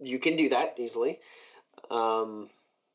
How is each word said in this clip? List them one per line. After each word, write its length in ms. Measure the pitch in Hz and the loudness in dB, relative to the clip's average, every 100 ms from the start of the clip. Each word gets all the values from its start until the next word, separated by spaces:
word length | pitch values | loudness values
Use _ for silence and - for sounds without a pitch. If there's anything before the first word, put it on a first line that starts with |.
You 180 | 135 127 | -6 -2
can 180 | 165 160 | 0 4
do 120 | 143 | 4
that 240 | 123 - - | 4 0 -2
easily. 420 | 117 117 127 - - - - - _ - - | -4 -2 -2 -2 -12 -20 -20 -20 _ -18 -4
Um, 600 | 117 113 110 110 107 101 _ _ _ _ | 0 2 2 0 -6 -12 _ _ _ _